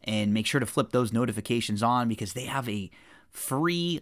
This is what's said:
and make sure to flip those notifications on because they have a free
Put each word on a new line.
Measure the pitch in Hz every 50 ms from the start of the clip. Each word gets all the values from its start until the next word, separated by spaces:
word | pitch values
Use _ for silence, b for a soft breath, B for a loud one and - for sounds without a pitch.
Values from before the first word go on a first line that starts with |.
and | - 107 110 107 104 104 104
make | 110 110
sure | - - 139
to | 120
flip | - - 139 123 -
those | - 127 123 107
notifications | 113 117 127 117 104 107 - - 120 117 - - 104 101 117
on | 120 123 123 120 117
because | 107 - 110 92
they | - 123 131
have | 123 139 135 120 117
a | 104 101 95 - B B B B B B B B
free | - - - - 131 139 165 175 175 170 170 175 165 -